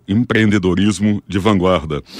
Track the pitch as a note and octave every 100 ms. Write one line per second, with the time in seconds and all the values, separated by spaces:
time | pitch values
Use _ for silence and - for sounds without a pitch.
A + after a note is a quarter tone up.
0 | - G#2 B2 A2+ G#2+ G#2 F2+ F2 G#2 F2+
1 | G#2+ G#2 - G2 G2+ G2 F2+ F2 D#2 C#2+
2 | - -